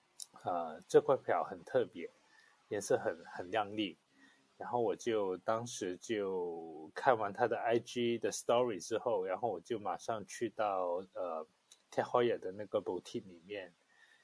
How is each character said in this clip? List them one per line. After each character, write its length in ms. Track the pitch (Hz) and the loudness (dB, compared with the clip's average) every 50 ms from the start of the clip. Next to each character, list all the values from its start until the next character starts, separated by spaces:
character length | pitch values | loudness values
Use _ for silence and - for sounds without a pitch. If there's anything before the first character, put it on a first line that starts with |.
| _ _ _ - - - - - - | _ _ _ -16 -16 -16 -16 -8 -4
呃， 380 | 98 90 85 82 78 78 92 - | -2 -2 -2 -2 -4 -6 -10 -4
这 140 | - - 147 | 6 6 6
块 160 | 139 - 135 | 8 8 4
表 260 | 120 - - 101 82 | 2 4 2 2 2
很 220 | 78 - 95 87 - | 2 -2 -6 -10 -8
特 220 | - - 127 107 | 0 2 2 2
别， 240 | 87 - 87 82 - - _ _ _ - - - - _ _ _ _ | 2 -4 -10 -10 -10 -12 _ _ _ -20 -20 -20 -20 _ _ _ _
颜 120 | 110 101 | -4 -4
色 180 | 98 - 131 - | 2 2 2 2
很， 260 | 98 107 85 82 82 | 2 0 -2 -2 -8
很 260 | - - - 92 87 | -12 -12 -10 -8 -2
亮 240 | 104 110 104 98 107 | -2 -2 -2 -2 -2
丽。 240 | 107 104 90 - - _ _ _ _ - - - _ _ _ _ - | -2 -4 -4 -4 -10 _ _ _ _ -20 -20 -20 _ _ _ _ -12
然 100 | 95 104 | -6 -2
后 140 | 120 120 | 0 2
我 120 | 117 101 87 | 2 2 0
就， 420 | - - 120 110 107 98 92 92 90 | 0 0 0 0 2 0 0 -2 -2
当 280 | - - 113 113 120 | -2 -2 0 0 -2
时 300 | 117 - - 104 90 92 | -4 -4 -4 -4 -4 -4
就 920 | - - - 113 104 101 95 95 90 87 87 82 82 82 82 78 78 78 - - | -6 -4 -2 -2 0 0 0 0 -2 -2 -2 -4 -6 -10 -10 -12 -12 -14 -10 -10
看 220 | - - 139 123 | 2 4 4 4
完 160 | 107 107 98 | 4 2 -4
他 140 | 98 117 120 | 2 2 2
的 120 | 110 113 101 | 2 2 0
I 200 | 107 117 117 117 | 2 2 2 2
G 400 | 120 - - 123 120 117 117 104 | 2 -2 -2 0 2 2 2 2
的 120 | - 101 | 0 -2
story 480 | - - - - 120 120 127 120 104 87 | -2 -2 2 4 4 4 4 2 0 -4
之 200 | - - 113 104 | -4 -2 -2 0
后， 260 | - 123 110 95 92 | 2 2 2 2 2
然 140 | 95 90 98 | 0 -2 0
后 120 | 120 117 | 0 -2
我 100 | 95 82 | -2 -4
就 180 | - - 120 104 | -4 -4 -6 -4
马 180 | 101 92 85 - | -2 -4 -4 -2
上 260 | - - 113 107 95 | -4 -4 -4 -4 -6
去 240 | - - - 117 107 | -10 -4 -4 -4 -4
到， 560 | - - 107 101 98 92 92 87 87 92 95 - | 0 0 0 2 2 2 2 0 0 -2 -4 -6
呃， 340 | _ 107 92 85 80 78 78 - _ _ _ _ - _ _ _ | _ -4 -4 -2 -2 -4 -6 -8 _ _ _ _ -20 _ _ _
Tag 140 | - - 113 | -2 -2 0
Heuer 340 | - - 123 120 117 98 80 | 2 4 4 4 4 2 0
的 140 | - 95 | -4 -8
那 120 | 95 107 104 | -8 -8 -6
个 160 | - - 104 | -2 0 0
boutique 460 | 92 107 92 87 - - - 120 95 | 0 0 -4 -4 -6 -6 -8 -8 -8
里 160 | 95 87 85 85 | -10 -16 -20 -14
面， 300 | 95 104 101 92 87 - _ _ _ _ - - - - _ | -10 -10 -10 -10 -12 -16 _ _ _ _ -20 -20 -20 -20 _